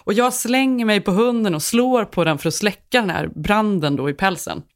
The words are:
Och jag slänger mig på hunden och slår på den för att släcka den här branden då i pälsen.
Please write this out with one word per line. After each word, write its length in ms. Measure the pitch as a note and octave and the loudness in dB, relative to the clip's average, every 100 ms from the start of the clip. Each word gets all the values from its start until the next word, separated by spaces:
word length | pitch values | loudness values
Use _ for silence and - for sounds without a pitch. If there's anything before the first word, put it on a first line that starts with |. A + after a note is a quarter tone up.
Och 100 | - | -2
jag 200 | G#3 B3 | 0 0
slänger 520 | B3 A#3 B3+ C4+ B3+ A3 | 0 0 0 2 0 2
mig 160 | G#3 | 2
på 100 | - | 2
hunden 440 | F#3 A#3+ A#3 G#3+ D#3 | 2 2 2 0 -2
och 80 | |
slår 420 | - A#3 B3 B3+ G3+ | 0 0 2 2 0
på 180 | - | 0
den 140 | D#3+ D3 | 0 0
för 100 | E3 | -2
att 60 | |
släcka 480 | D3 G#3 - _ B3 | -2 -2 -4 _ 0
den 80 | G3+ | 0
här 200 | E3 D#3+ D#3+ | -2 -6 -4
branden 600 | D#3 G#3 G#3+ G3 D3 C#3+ | 0 2 2 0 0 0
då 140 | C#3 | -2
i 40 | |
pälsen. 480 | C#3+ F#3+ E3+ - D#3+ - | 0 -2 -2 -6 -10 -12